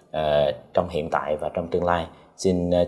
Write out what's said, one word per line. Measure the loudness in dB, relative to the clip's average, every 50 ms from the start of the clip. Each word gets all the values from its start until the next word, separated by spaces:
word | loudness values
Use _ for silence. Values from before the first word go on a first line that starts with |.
| _ _
ờ, | -6 -2 0 2 2 2 2 2 0 -4 -8 -4 -2
trong | -2 0 0
hiện | -2 -4 -2 0
tại | -2 -2 0 -2 -4
và | -4 -4 -4 -4
trong | -4 -4
tương | -2 -2 -2 0
lai. | 0 0 0 -2 -6 -12 -20 -20 -20 _
Xin, | -2 0 2 2 2 2 2
ờ, | 2 2 4